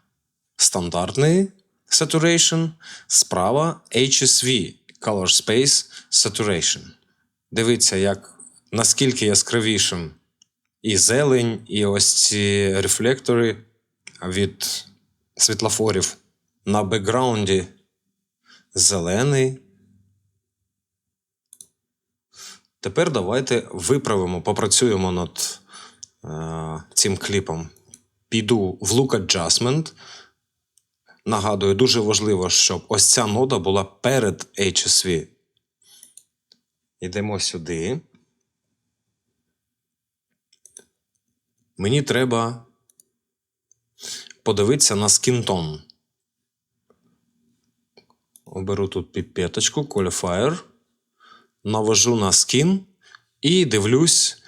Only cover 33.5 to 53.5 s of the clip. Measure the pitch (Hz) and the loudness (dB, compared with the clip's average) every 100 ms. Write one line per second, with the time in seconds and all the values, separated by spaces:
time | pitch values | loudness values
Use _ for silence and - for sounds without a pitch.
33.5 | 110 92 98 92 _ 123 135 104 85 - | 0 0 -2 -2 _ -2 0 0 -2 -8
34.5 | - 98 90 - - 92 80 80 _ _ | -4 -2 0 0 0 0 -2 -4 _ _
35.5 | _ _ _ _ - - - _ _ _ | _ _ _ _ -20 -20 -20 _ _ _
36.5 | _ _ _ _ - 92 101 104 98 - | _ _ _ _ -14 -10 -6 -4 -4 -4
37.5 | 90 80 82 90 151 - _ _ _ _ | -6 -8 -6 -4 -6 -10 _ _ _ _
38.5 | _ _ _ _ _ _ _ _ _ _ | _ _ _ _ _ _ _ _ _ _
39.5 | _ _ _ _ _ _ _ _ _ _ | _ _ _ _ _ _ _ _ _ _
40.5 | _ _ - _ _ _ _ _ _ _ | _ _ -20 _ _ _ _ _ _ _
41.5 | _ _ - 98 135 139 123 127 117 117 | _ _ -6 0 0 2 0 0 0 -2
42.5 | 120 - _ _ _ _ _ _ _ _ | -6 -16 _ _ _ _ _ _ _ _
43.5 | _ _ _ _ _ - - - - - | _ _ _ _ _ -14 -14 -16 -6 -2
44.5 | 101 101 143 - 101 104 - - 123 104 | 2 2 2 2 2 2 2 2 0 0
45.5 | 92 80 78 - _ _ _ _ _ _ | -2 -2 -8 -16 _ _ _ _ _ _
46.5 | _ _ _ _ _ _ _ _ _ _ | _ _ _ _ _ _ _ _ _ _
47.5 | _ _ _ _ _ _ _ _ _ - | _ _ _ _ _ _ _ _ _ -14
48.5 | 95 95 98 95 95 - - - - 85 | -8 -4 -4 -4 -4 -6 -8 -8 -6 -4
49.5 | - - 151 147 104 90 - 92 90 135 | -2 -2 -2 -4 -2 -2 -2 -2 0 0
50.5 | 175 - _ _ _ _ _ - - _ | -2 -10 _ _ _ _ _ -20 -20 _
51.5 | _ 104 110 107 107 123 117 98 - - | _ -4 -2 2 2 2 2 2 2 2
52.5 | 123 165 190 - _ _ - _ _ 143 | 2 2 0 -4 _ _ -20 _ _ 0